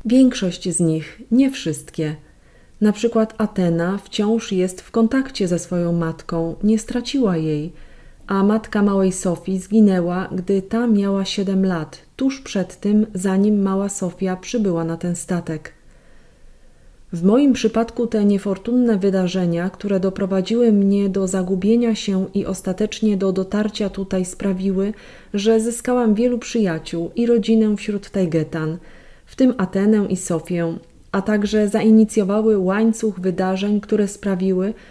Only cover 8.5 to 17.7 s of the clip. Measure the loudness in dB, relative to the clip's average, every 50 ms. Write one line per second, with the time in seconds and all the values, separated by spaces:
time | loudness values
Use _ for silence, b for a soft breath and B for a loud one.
8.5 | 2 0 -2 -2 0 2 2 2 2 2 2 0 0 -2 -2 -4 -4 -4 -4 -6
9.5 | -6 -6 -4 0 4 6 6 6 6 2 0 -2 -2 -4 -6 -6 -6 -8 -2 -2
10.5 | -2 -2 -2 -2 -2 -2 0 2 2 2 2 0 0 -2 -2 -4 -4 -4 -2 -2
11.5 | 0 0 0 0 0 -2 -6 -8 -14 -20 -20 _ -8 -2 -2 -2 -2 -4 -10 -6
12.5 | -4 -4 -4 -4 -8 -6 -2 2 2 2 2 0 -2 -4 -2 0 2 2 2 2
13.5 | 2 2 0 0 0 -2 -2 -4 -6 -6 -6 -6 -6 -4 -4 -4 -4 -6 -8 -6
14.5 | -4 -2 -2 0 0 -2 -2 -4 -6 -6 -4 -4 -4 -6 -4 -4 -4 -4 -4 -6
15.5 | -10 -10 -10 -16 -20 b b b b b b b b b b b b b b b
16.5 | b b b b b b b b b b b b -6 0 2 4 4 6 4 4
17.5 | 2 2 0 0